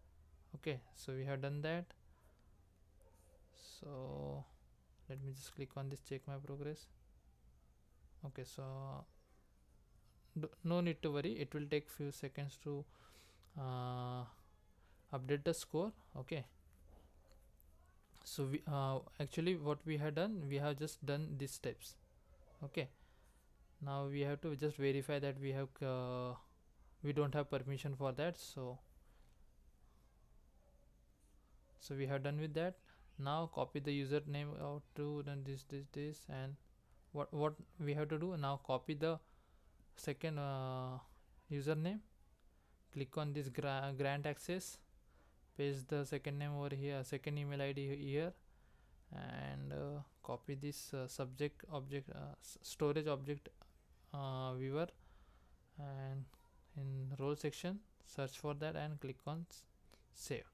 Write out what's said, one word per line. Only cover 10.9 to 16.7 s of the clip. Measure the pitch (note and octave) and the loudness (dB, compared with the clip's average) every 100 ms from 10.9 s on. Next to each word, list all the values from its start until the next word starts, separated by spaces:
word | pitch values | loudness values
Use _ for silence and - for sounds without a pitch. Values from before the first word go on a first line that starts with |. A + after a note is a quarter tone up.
| D#3+ | 4
to | D#3+ | 4
worry, | C#3+ E3 A3+ | 4 2 2
it | C#3 | 0
will | D3+ D3 | -2 2
take | D3 D3 | 2 0
few | - C#3+ | -4 -4
seconds | - C#3 C#3+ C#3+ - | -4 -6 -4 -6 -4
to, | D3 C#3+ D3 - - - - - - - | -4 -4 -4 -12 -20 -20 -20 -20 -14 -6
uh, | C3 B2+ B2 B2 B2 B2 A#2+ - - - - - - - - | -2 -2 0 0 -2 -2 -6 -10 -20 -20 -20 -20 -20 -20 -4
update | C3+ B2+ C#3+ E3+ | -2 2 2 4
the | |
score, | E3 - D#3 G#3 - - C3+ | 2 2 2 2 -2 -10 -8
okay. | C3 D#3 - - - | -4 -4 -4 -10 -20